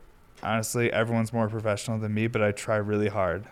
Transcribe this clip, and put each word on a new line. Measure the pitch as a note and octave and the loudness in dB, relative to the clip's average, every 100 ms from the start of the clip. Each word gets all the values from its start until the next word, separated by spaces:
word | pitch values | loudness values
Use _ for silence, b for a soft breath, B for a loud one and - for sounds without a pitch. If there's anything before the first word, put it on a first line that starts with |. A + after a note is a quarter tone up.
| - - - - | -20 -20 -20 -8
honestly, | - A2 G#2+ B2 A#2+ | -2 -2 -2 0 2
everyone's | G2+ A2+ A2+ A2+ | 2 2 0 0
more | A#2+ A2 | 0 -2
professional | A2 G#2+ G2+ - A2 | -2 -2 -2 -2 -4
than | G#2+ | -2
me, | G#2+ A2+ | 0 0
but | A2+ | 2
I | G#2 | 2
try | G2+ - G#2+ | 0 0 0
really | G#2 G#2 G#2 | 2 2 2
hard | G2+ F#2 F2 G#2+ | 2 0 -2 -6